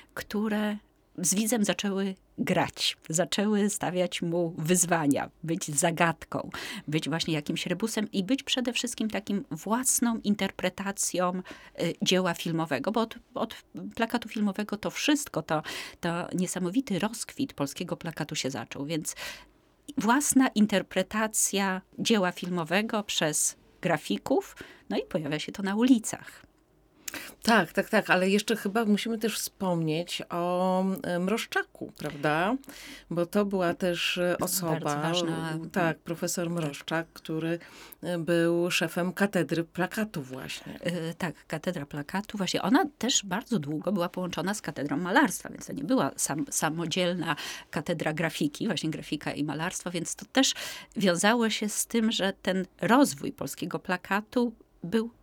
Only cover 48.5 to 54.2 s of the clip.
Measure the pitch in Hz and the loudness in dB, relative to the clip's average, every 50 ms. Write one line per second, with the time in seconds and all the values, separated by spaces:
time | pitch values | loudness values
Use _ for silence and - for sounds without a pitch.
48.5 | - - - 226 170 - - 160 151 - 160 - 160 151 - 147 - 143 147 151 | 0 -2 -2 -2 -2 -2 -2 -2 -4 -4 -6 -6 -6 -4 -4 -4 -4 -2 -4 -4
49.5 | 143 156 165 185 - - - 180 175 170 165 - - - - - - 254 262 - | -2 -4 -4 -4 -4 -6 -6 -6 -4 -4 -4 -6 -8 -10 -12 0 4 4 4 4
50.5 | - - - - - - - - - - 190 185 175 170 202 208 240 240 226 214 | 2 -2 -6 -8 -10 -12 -14 -10 -2 2 4 4 4 6 6 4 6 4 4 2
51.5 | 214 - 214 208 - - - - - 233 220 226 233 - 180 190 190 - - 190 | 0 0 -2 -2 -2 -4 -2 0 0 2 2 2 2 2 0 0 -2 -2 -2 0
52.5 | 185 190 180 - _ - 170 175 233 277 285 - 143 - - - - - - 147 | 0 0 -2 -4 _ 0 4 6 8 8 6 6 4 -2 -6 -8 -6 -6 -8 -8
53.5 | - - - 175 - 160 - - 180 180 - - 190 208 | -6 -6 -4 -4 -4 -4 -2 -2 -2 -2 -2 -2 -2 -2